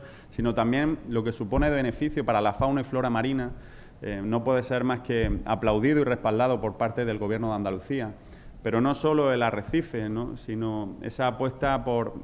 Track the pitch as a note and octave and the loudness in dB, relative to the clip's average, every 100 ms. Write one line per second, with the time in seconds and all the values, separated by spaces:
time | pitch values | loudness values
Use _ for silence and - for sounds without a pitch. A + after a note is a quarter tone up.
0 | - - - - A#2 A2+ A2+ C3 D3+ D3+ | -10 -20 -12 -2 0 2 2 2 2 -2
1 | - A#2 A2+ - G#2+ C3 D3+ C#3+ B2+ - | -2 -2 -2 -4 -2 2 2 2 0 -2
2 | D3+ D3+ A#2+ A2 G#2+ G2+ C3+ C#3 C3 C3 | -2 -2 0 2 2 2 0 0 0 -2
3 | B2+ A2+ B2+ C3+ B2 - - - - - | 0 0 0 0 -4 -8 -14 -18 -20 -12
4 | G2+ G2+ G2+ A#2 A#2 B2+ - B2 B2 B2 | -8 -6 -2 0 2 0 2 0 0 -2
5 | - A#2 A2 G2 - A2 A2 G#2+ B2+ D3+ | 0 0 2 0 -2 0 2 4 4 4
6 | C3 A#2+ A#2 A2 B2+ A#2+ G#2+ F#2 A2+ A2+ | 2 2 2 2 2 2 -2 -2 -2 0
7 | A#2 G#2+ G#2 A2 A2+ G#2+ G2 F#2+ - C#3 | -2 0 -2 -2 -2 -2 -2 -4 -4 -4
8 | A2 G2+ - - - - A2 A2+ C3 C#3 | -4 -8 -18 -20 -18 -8 0 2 2 2
9 | D#3 D#3 C#3 B2 A#2 G#2 G2+ D#3+ E3 A#2+ | 2 4 4 4 4 2 2 0 0 -2
10 | G#2+ A2 B2 A2+ - A2 A2+ G#2+ G2+ - | -2 -2 -4 -8 -6 -4 -2 -2 -4 -8
11 | - - B2+ A#2 C3 C3 C#3 C3+ A#2+ A#2+ | -8 -2 0 0 -2 0 0 0 2 0
12 | A2 - | 0 -6